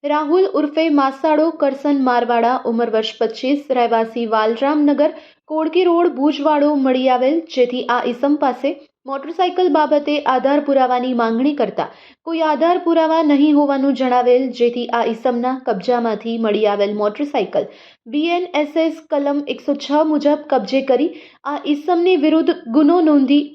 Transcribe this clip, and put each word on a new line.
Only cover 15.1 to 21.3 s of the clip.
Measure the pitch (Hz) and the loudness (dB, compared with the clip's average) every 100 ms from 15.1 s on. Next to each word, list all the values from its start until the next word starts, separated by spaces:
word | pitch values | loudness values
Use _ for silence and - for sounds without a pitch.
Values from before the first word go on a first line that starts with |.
| 226 262 240 247 262 | -2 -2 -2 -2 -4
કબજામાંથી | 254 208 180 240 233 214 233 233 | -4 -4 -2 -2 -2 -4 -6 -4
મળી | 220 208 214 | -2 2 0
આવેલ | 208 202 | 2 -2
મોટરસાઇકલ | 208 208 208 285 269 190 - - - - _ - | 0 -4 -2 -4 -2 -2 -4 -6 -12 -20 _ -8
બી | 277 330 | -4 -2
એન | 349 359 | -2 -2
એસ | 302 302 311 | -4 -2 0
એસ | 320 320 - | -2 -2 -6
કલમ | 294 285 285 285 | -4 -2 -4 -4
એકસો | - - 285 | -8 -4 -6
છ | - 294 | -2 0
મુજબ | 311 302 285 294 - | 2 2 0 0 0
કબજે | 262 196 269 | -2 0 -2
કરી | 269 254 302 - - | 0 0 0 -4 -20